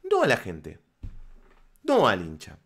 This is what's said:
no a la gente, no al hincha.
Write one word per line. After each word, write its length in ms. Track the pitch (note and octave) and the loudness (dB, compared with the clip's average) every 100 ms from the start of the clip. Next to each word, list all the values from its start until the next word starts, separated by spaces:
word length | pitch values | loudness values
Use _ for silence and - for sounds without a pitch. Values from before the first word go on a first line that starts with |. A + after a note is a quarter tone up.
| F#4+ | 2
no 120 | G4+ | 2
a 40 | D#3 | 4
la 100 | A#2+ | 2
gente, 420 | F#2+ D#2+ D#2 - _ _ - - - - _ _ _ _ | -2 -12 -14 -20 _ _ -16 -16 -18 -20 _ _ _ _
no 260 | - C4+ C3 | 0 2 4
al 160 | F#2+ | 2
hincha. 340 | E2 D#2 - D#2+ | -6 -12 -18 -20